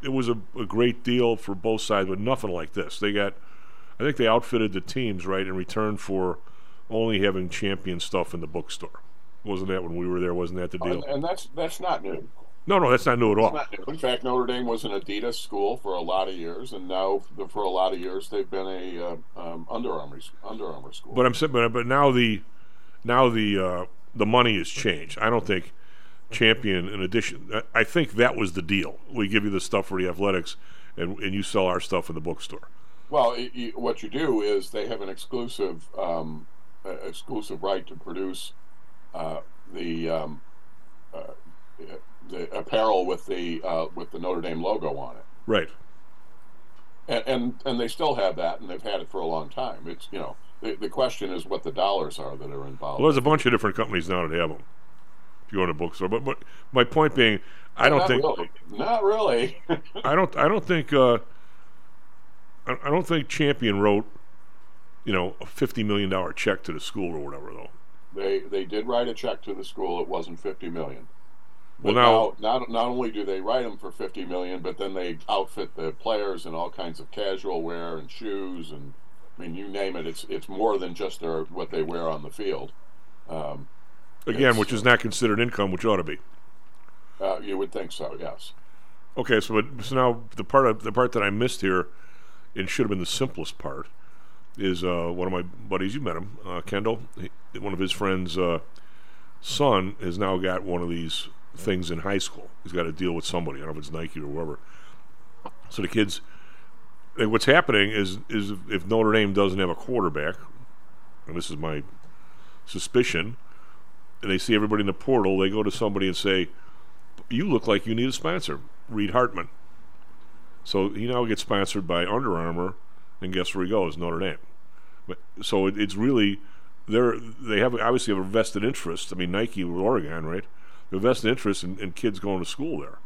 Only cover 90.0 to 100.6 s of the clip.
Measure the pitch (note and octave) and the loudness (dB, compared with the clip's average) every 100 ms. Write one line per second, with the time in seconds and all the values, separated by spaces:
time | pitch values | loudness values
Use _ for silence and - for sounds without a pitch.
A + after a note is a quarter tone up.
90 | B2+ A#2 A2+ - G2+ C#3 C3 A2 A2 G#2 | 4 4 -2 -4 4 6 6 4 0 2
91 | B2 A#2 G2+ G2+ B2 - G2 F#2 - - | 4 4 2 2 0 2 2 2 0 -4
92 | - - - - - - F#2+ - A2 G2 | -6 -6 -6 -6 -6 -4 -2 2 2 2
93 | E2+ - C3+ - D2+ - D2 C2+ - - | 0 0 0 -2 -6 -4 -6 -4 -6 -6
94 | - - - - - - G2 F2 F2+ F2 | -6 -6 -6 -6 -6 -2 0 2 2 2
95 | E2+ F2 F2+ F2+ F2+ F#2 G2+ F#2+ F#2+ C3+ | 0 0 0 0 -2 -4 -2 0 0 -2
96 | A#2+ E2 G2 - G2+ F2 E2+ G2+ G#2+ A2+ | -2 -2 -4 -6 -6 -6 -2 0 0 -2
97 | B2+ - F#2 - - - G2+ F2+ F#2 G2 | -4 -6 -6 -6 -6 -4 -4 0 0 2
98 | G2 F#2+ F2+ F2 F2 E2 - - - - | 2 2 0 2 2 2 -2 -6 -6 -6
99 | - - - - - - C#3+ G2+ F#2 G#2 | -6 -6 -6 -6 -4 2 6 6 4 -2
100 | F#2+ F2 G2 F#2 F#2 F#2 | -2 0 2 2 2 0